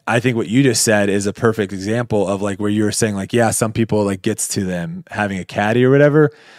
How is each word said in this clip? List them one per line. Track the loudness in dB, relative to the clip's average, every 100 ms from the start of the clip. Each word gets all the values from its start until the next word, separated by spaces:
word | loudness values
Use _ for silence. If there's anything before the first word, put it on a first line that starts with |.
| -2
I | 0
think | 0 -2
what | 0
you | 2
just | 2 2
said | 2 2 2
is | 0 -2
a |
perfect | -2 0 0 -4
example | -6 -4 -4 -2 -2 0
of, | -2
like, | -4 -4
where | -2
you | 0
were | 0
saying, | 0 -2 -2
like, | 0
yeah, | 2 2
some | 0 -2
people, | -2 -2 0 0
like, | -2
gets | -4 -4 -4
to | -4
them | -4 -4 -6 -10 -10
having | -6 -4 -4
a | -6
caddy | -4 0 2
or | 4
whatever. | 6 6 6 2 0 -16